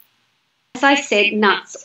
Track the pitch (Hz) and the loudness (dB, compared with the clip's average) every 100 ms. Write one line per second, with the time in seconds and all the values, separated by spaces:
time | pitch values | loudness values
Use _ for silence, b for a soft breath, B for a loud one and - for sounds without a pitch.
0 | _ _ _ _ _ _ _ 254 277 285 | _ _ _ _ _ _ _ -2 2 2
1 | 285 208 208 214 208 185 - - | 0 0 0 0 0 0 -6 -10